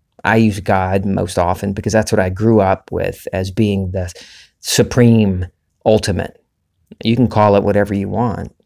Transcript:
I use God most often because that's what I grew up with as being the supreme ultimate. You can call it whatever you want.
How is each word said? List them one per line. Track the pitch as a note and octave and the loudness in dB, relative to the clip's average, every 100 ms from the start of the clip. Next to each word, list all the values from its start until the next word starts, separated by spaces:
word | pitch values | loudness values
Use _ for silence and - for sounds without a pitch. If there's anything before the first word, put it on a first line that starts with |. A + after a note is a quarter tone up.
| _ _ | _ _
I | - A2+ | 0 2
use | A2 G2 | 2 0
God | F2+ F#2+ F#2 G2 G2 | -2 0 0 -2 -2
most | G2 F2+ - | -2 -2 -2
often | F2 F2+ G2 | -2 -2 -4
because | G2 G#2 | -4 -2
that's | A2 G#2 | 0 0
what | G#2+ | 0
I | F#2 | -2
grew | F#2+ A2 A2 | 0 2 4
up | F#2+ F#2+ - | 2 -2 -4
with | F2+ F#2+ - - | -6 -6 -8 -8
as | F#2 G2 | -6 -4
being | F#2+ G#2+ G2 F#2 | -2 0 -2 -4
the | F#2 F2+ - - - - _ | -6 -8 -12 -20 -20 -20 _
supreme | - - B2 - A#2+ A2+ G#2 F#2 F2 _ _ _ - | -4 -2 0 4 4 6 2 0 -6 _ _ _ 0
ultimate. | G#2+ G#2+ F2+ - - _ _ _ _ - - | 2 0 -4 -6 -12 _ _ _ _ -20 -8
You | A2 A#2 | -2 0
can | A#2 | 0
call | A2 G#2+ G2+ | 2 4 4
it | |
whatever | G2 G2+ G2+ | 2 0 0
you | G2+ G2 | -2 -4
want. | G2+ A#2+ F#2+ F2+ _ | -4 -4 -4 -10 _